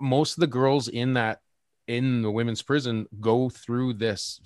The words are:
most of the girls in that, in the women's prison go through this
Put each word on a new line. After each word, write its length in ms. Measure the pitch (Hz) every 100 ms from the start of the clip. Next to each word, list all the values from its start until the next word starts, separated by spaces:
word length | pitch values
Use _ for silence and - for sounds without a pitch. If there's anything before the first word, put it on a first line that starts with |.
most 340 | 135 135 156 -
of 60 |
the 60 | 165
girls 420 | 123 135 139 117
in 240 | 120 127
that, 260 | 127 110 - _ _ _ _ -
in 340 | 120 131 123
the 100 | 107
women's 300 | 110 117 107
prison 440 | - 147 123 110 104 104
go 300 | 110 120 127
through 440 | - - 120 127
this 460 | 107 113 98 - -